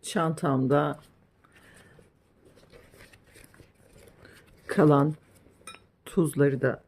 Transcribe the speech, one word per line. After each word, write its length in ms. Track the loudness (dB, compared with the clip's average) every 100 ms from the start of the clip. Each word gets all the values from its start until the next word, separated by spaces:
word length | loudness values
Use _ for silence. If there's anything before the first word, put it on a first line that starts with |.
| -8
Çantamda 880 | -4 -4 -2 -2 -2 0 0 0 -6 -14 _ _ _ _ _ -20 -20 -20 -20 -20 _ _ _ _ _ _ -20 -20 -20 -20 -20 _ -20 -20 -20 -20 _ _ -20 -20 _ -20 -20 -20 -20 -8
kalan 480 | 2 4 6 2 -2 _ -20 _ _ -20 -20 _ _
tuzları 560 | -8 -2 -2 0 0 0
da 220 | -4 -4